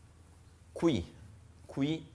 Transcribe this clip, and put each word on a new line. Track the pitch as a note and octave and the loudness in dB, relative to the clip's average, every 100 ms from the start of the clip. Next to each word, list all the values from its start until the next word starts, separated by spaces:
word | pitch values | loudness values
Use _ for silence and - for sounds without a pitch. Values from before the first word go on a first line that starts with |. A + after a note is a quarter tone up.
| - - - - - - - | -20 -20 -20 -20 -20 -20 -16
qui, | - E3+ A2 - - - - - - | 2 4 4 0 -10 -20 -20 -20 -20
qui | - - C#3+ D#3+ - | -10 -2 0 0 -4